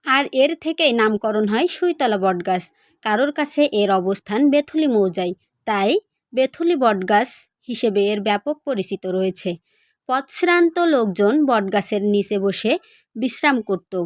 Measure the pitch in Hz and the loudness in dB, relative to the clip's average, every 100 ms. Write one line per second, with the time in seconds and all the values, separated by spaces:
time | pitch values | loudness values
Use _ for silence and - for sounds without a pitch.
0 | - 269 277 262 285 330 311 320 311 233 | 2 0 2 0 0 0 -6 0 0 2
1 | 214 214 220 208 208 220 349 - 359 330 | 0 0 -2 -2 0 0 -2 -2 -4 0
2 | 254 208 190 180 180 185 - _ _ _ | -2 0 0 -2 -2 -4 -6 _ _ _
3 | 220 214 285 294 285 - 294 208 202 190 | -4 0 -2 -2 -4 0 0 2 2 2
4 | 185 196 - 214 285 285 294 311 302 220 | 0 -4 -4 0 2 2 0 -2 2 2
5 | 190 175 180 185 _ _ - 208 196 359 | 0 -2 -6 -6 _ _ -4 0 2 0
6 | _ _ _ 247 262 - 339 339 240 202 | _ _ _ -2 -2 0 -2 2 2 0
7 | 185 208 254 - - _ - 233 233 202 | 2 2 2 -6 -12 _ -8 -2 0 2
8 | 202 208 202 202 294 302 - 240 190 196 | 0 0 -2 -2 -2 -6 -4 -6 -4 -6
9 | 190 185 190 185 185 170 _ _ _ _ | -4 -2 -2 -4 -8 -8 _ _ _ _
10 | - 262 277 - 349 349 339 339 339 277 | -4 -4 -2 -2 2 4 4 2 2 2
11 | 214 180 202 294 285 226 190 202 - 214 | 0 2 2 4 2 2 2 -2 0 -2
12 | 208 202 196 208 196 185 214 330 _ _ | 2 0 0 -2 -2 -2 -2 -2 _ _
13 | _ 220 254 - 302 254 214 185 _ 185 | _ -6 -4 0 0 0 -2 -6 _ -6